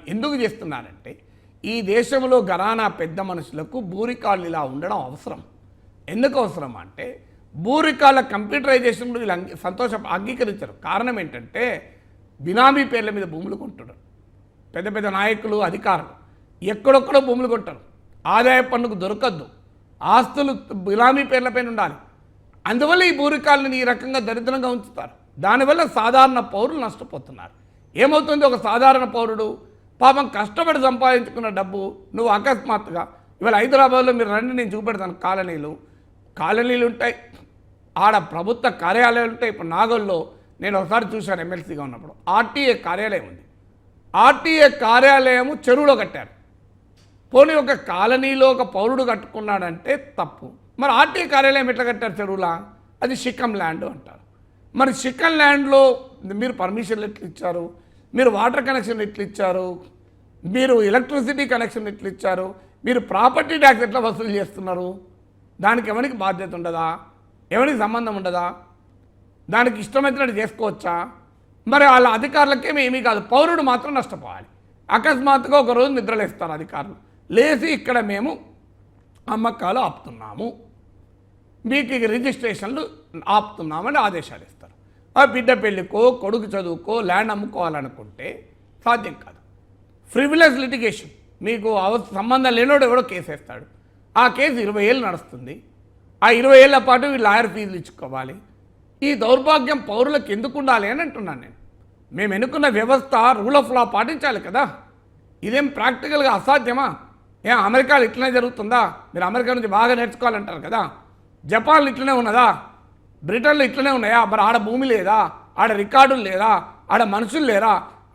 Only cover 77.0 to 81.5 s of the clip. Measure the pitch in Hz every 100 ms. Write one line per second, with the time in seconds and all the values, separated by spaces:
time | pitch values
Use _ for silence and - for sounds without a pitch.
77 | _ _ - 202 285 285 320 269 - 247
78 | 214 202 262 - - _ _ _ _ _
79 | _ _ - 220 226 - 180 240 196 -
80 | - 117 110 104 226 - - _ _ _
81 | _ _ _ _ _